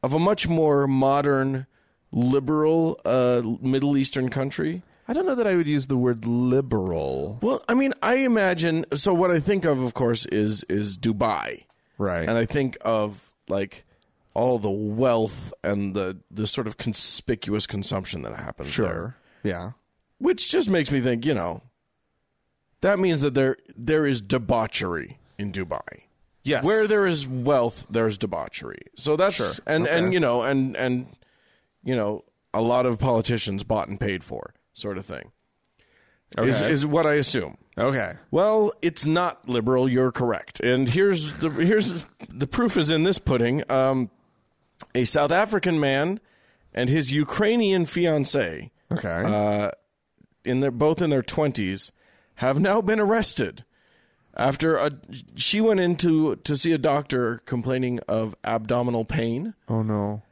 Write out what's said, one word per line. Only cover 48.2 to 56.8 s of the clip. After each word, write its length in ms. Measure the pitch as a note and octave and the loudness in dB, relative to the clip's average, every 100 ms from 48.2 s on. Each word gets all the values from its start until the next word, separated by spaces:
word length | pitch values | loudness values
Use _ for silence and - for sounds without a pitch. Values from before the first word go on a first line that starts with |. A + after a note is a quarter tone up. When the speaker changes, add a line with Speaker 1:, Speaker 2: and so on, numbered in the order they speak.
| C3+ D3 F#2+ D#2 - _ _ | 0 0 -2 -6 -14 _ _
Speaker 2:
Okay. 160 | F3 G2+ E2+ | -6 -4 -2
Speaker 1:
uh, 460 | - G#2 G#2 G#2 G#2 - _ _ _ _ _ _ | 0 2 2 0 -2 -6 _ _ _ _ _ _
in 160 | - B2+ | -4 0
their, 100 | C#3 | 0
both 300 | A#2+ D3+ E3 | 2 2 2
in 100 | E3+ | 2
their 120 | C#3 | 0
twenties, 680 | - - D3+ C3+ G2 F#2+ - _ _ _ _ - | 0 -2 -2 -2 -4 -4 -10 _ _ _ _ -4
have 240 | B2 C3+ | 0 2
now 200 | F#3+ G#3 | 2 2
been 180 | G3 A3 | 2 2
arrested 640 | G#3 A3+ - - G2+ - - _ _ _ _ _ _ - | 2 2 0 -2 -4 -6 -20 _ _ _ _ _ _ -2
after 400 | B2+ C#3 D#3+ D3+ | -2 0 0 2
a, 140 | D3 C#3+ - C3 - - | 0 -4 -16 -18 -18 -6
she 240 | - G3+ | -2 2
went 180 | A3 G3+ | 4 4
in 160 | F3 F3 | 2 2
to, 400 | F3 D#3+ D#3 A#2 | 2 4 2 -2
to 200 | - C#3+ | -4 -2
see 160 | E3+ | 0
a 60 | |
doctor 600 | D#3+ | 2